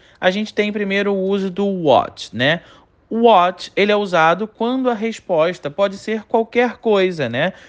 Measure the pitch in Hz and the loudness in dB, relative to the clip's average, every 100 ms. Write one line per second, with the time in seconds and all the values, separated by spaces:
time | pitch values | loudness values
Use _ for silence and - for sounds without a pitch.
0 | _ _ 185 196 214 - 208 208 196 196 | _ _ -2 -2 -4 -4 -4 -4 -2 -2
1 | 202 196 190 196 190 180 202 185 151 113 | -2 -2 -2 -2 -4 -2 -2 0 4 4
2 | - - - 110 135 175 - - _ _ | 2 -8 -12 -2 0 0 -6 -20 _ _
3 | _ 226 233 196 175 185 - - 208 208 | _ 2 4 6 4 -2 -8 -2 0 0
4 | 202 175 160 180 220 - 233 262 254 220 | 0 2 2 2 -4 -4 -4 -2 -2 -2
5 | 226 214 - 165 165 180 185 147 202 196 | -6 -8 -2 0 0 -2 -8 -2 -2 -2
6 | - 220 - 226 226 240 240 - 233 202 | -8 -8 -2 -2 0 0 0 -2 0 2
7 | 185 165 120 123 175 - | 2 -2 -4 -2 -4 -4